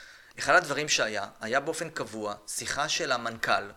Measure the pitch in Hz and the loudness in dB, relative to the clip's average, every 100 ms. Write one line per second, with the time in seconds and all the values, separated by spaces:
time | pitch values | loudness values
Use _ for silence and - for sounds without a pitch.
0 | - - - - 135 170 151 139 151 - | -20 -20 -18 -4 6 6 6 -2 2 2
1 | 110 104 101 - 110 131 147 160 160 - | 2 -2 -6 -6 0 0 0 -4 -4 -6
2 | 120 110 104 101 - - 113 139 151 - | -6 -4 -6 -6 -8 -6 -4 -2 0 0
3 | 151 123 117 113 - 101 101 | 0 0 -2 -4 2 2 0